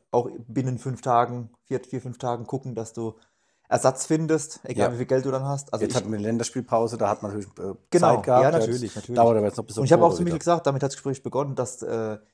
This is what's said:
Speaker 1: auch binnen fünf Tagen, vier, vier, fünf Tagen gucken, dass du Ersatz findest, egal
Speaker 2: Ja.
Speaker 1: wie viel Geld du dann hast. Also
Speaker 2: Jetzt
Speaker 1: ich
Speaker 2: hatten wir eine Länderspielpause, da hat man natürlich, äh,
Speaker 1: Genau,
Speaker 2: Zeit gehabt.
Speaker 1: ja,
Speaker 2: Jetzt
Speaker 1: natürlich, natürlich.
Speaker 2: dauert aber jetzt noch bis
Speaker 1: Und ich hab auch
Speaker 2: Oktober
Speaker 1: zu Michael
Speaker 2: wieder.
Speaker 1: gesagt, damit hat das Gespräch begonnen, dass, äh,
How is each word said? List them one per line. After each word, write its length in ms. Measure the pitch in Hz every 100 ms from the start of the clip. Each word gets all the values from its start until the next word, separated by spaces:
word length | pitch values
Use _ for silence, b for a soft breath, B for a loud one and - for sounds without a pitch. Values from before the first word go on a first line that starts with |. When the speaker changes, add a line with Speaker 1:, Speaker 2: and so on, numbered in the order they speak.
| _
Speaker 1:
auch 200 | 120 127 - 117
binnen 300 | 117 127 127
fünf 220 | 135 123
Tagen, 480 | 139 120 120 123 113 _
vier, 160 | - 131
vier, 160 | - 131
fünf 180 | 127 117
Tagen 280 | 127 120 120
gucken, 280 | 139 135
dass 180 | 113 110
du 220 | - 113 - b b b b b
Ersatz 380 | 120 131 127 -
findest, 540 | 160 160 156 147 -
egal 240 | - 117 98
Speaker 2:
Ja. 40 |
Speaker 1:
wie 20 | 120
viel 80 | 123
Geld 180 | 131 135
du 40 |
dann 140 | 131
hast. 280 | 135 139 -
Also 120 | 107
Speaker 2:
Jetzt 80 | 104
Speaker 1:
ich 40 | 123
Speaker 2:
hatten 140 | 104
wir 60 | 107
eine 80 | 104
Länderspielpause, 680 | 117 117 131 120 117 117 117
da 100 | 104
hat 140 | 107
man 100 | 104
natürlich, 240 | 104 98 -
äh, 180 | 92 95 _
Speaker 1:
Genau, 260 | 175 170 113
Speaker 2:
Zeit 80 |
gehabt. 180 | 101 127
Speaker 1:
ja, 80 | 135
Speaker 2:
Jetzt 160 | 156 110
Speaker 1:
natürlich, 300 | 123 113 -
natürlich. 200 | - 120
Speaker 2:
dauert 200 | 117 110
aber 100 | 104
jetzt 100 | 107
noch 60 |
bis 140 | 110 107
Speaker 1:
Und 60 |
ich 80 | 127
hab 80 | 170
auch 40 | 170
Speaker 2:
Oktober 100 | 92
Speaker 1:
zu 60 |
Michael 100 | 175
Speaker 2:
wieder. 40 | 165
Speaker 1:
gesagt, 280 | 170 170 160
damit 160 | 139
hat 60 | 139
das 60 | -
Gespräch 260 | 139 135
begonnen, 320 | 131 123 143 131
dass, 260 | 120 -
äh, 360 | - 117 110 107 b